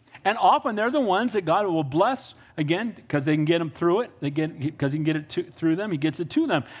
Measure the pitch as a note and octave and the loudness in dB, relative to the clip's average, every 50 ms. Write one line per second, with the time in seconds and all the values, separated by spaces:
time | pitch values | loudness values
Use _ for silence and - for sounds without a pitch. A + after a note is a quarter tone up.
0 | _ _ - - - F#3+ A3 A#3 G#3 F3+ F#3 G3+ - C4 G#3+ G#3 G#3+ B3 C4 D4 | _ _ -14 -4 -2 -2 0 4 4 6 6 4 2 -2 -2 0 -2 0 0 0
1 | C4 G3+ F3+ G3 A#3+ B3 G#3+ G#3 F3 D#3 E3 G3+ G#3+ F#3+ E3 D#3+ D3+ C3+ C3+ D#3+ | 2 2 2 0 0 0 -2 -2 0 2 0 2 2 0 0 0 -2 0 2 2
2 | G3 A#3+ C4+ - - - - - - - - - D3+ D3 E3 F#3+ A#3 A3+ F3+ - | 2 2 2 -4 -8 -16 -20 -20 -20 -14 -6 -4 0 0 0 0 -2 -4 -8 -10
3 | - - - D3 C3+ D#3 D3+ D3+ D3+ D3+ E3+ E3+ E3+ D3+ - - E3+ F3 F3 A3 | -10 -4 -2 -2 2 2 2 2 2 0 0 0 -2 -4 -4 0 0 2 2 2
4 | B3 - - - D3 C#3+ C#3 D#3 D#3 D#3 D#3+ E3 B2+ D3+ D3 - C#3+ C#3 C#3+ D#3 | 0 -2 -6 -6 -6 -4 -2 -2 -2 -2 -4 -6 -6 -6 -4 -2 -2 -2 0 0
5 | D3+ D#3 D#3 D#3 D3+ - - F3+ F3 - - - D#3+ D#3+ D#3+ F3 G#3+ G#3+ F3 C3+ | 0 0 0 -2 -4 -6 -6 -6 -6 -6 -8 -2 0 0 0 0 -2 -4 -4 -2
6 | D3 D#3+ C3+ - F3 - - D4+ E4 C#4 F#3 D3 A2 - - - | -2 -2 -2 -2 -6 -2 0 0 2 2 2 0 0 -4 -14 -20